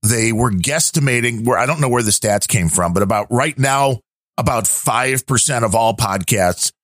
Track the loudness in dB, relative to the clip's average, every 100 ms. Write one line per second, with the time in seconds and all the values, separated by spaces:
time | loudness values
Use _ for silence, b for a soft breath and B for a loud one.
0 | 0 0 0 0 0 0 -2 -2 -2 0
1 | 0 0 0 -2 0 0 0 0 0 2
2 | 2 0 2 0 0 0 0 0 0 0
3 | 0 0 0 0 0 0 0 2 2 0
4 | _ _ _ -4 0 0 -2 -2 0 0
5 | 0 -2 -2 -2 0 0 0 2 0 0
6 | -2 -2 -2 0 0 0 -4 _